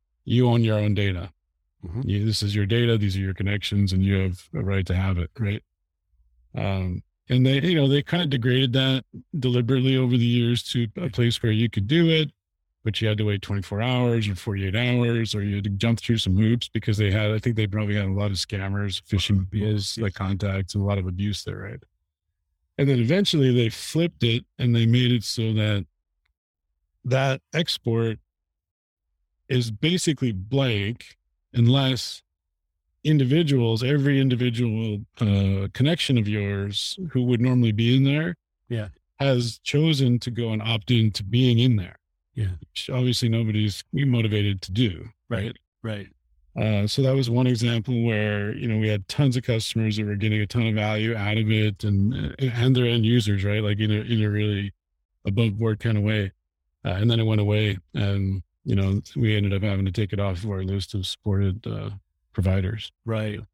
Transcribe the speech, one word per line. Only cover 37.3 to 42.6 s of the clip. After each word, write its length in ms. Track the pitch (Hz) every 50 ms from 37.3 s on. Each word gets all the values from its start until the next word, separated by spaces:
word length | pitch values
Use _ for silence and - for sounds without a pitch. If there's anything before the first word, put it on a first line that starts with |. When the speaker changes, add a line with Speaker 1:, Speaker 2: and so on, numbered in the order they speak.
| 123 113
Speaker 1:
normally 300 | 120 127 127 127 120 113
be 240 | 107 104 113 117 123
in 80 | 135 135
there 320 | 135 139 151 156 175 175 - _ _ _ _ _ -
Speaker 2:
Yeah. 200 | 120 113 107 101 - _ _ _ _ -
Speaker 1:
has 400 | 139 139 131 123 120 117 110 -
chosen 600 | _ - - 143 156 160 160 135 135 127 123 120
to 100 | - -
go 220 | 117 104 120 113
and 100 | 110 110
opt 300 | 107 113 113 113 - -
in 200 | 127 117 110 107
to 120 | 101 - 101
being 340 | 95 98 120 131 127 120 113
in 200 | 120 131 120 104
there. 200 | 87 - - - _ _ _ _ _ _ _
Speaker 2:
Yeah. 160 | 123 110 95 90
Speaker 1:
Which 300 | -